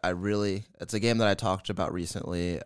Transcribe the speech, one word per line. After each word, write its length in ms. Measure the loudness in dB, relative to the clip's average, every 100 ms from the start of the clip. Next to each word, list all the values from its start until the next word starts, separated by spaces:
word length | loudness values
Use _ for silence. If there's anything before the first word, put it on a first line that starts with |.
I 80 | 0
really, 540 | 0 0 2 0 -2 -6 -12
it's 140 | -6
a 60 | 0
game 180 | 2 4
that 100 | 4
I 60 |
talked 360 | 4 2 0 -2
about 220 | -2 -2
recently. 680 | -2 -4 -6 -4 -2 -2 -2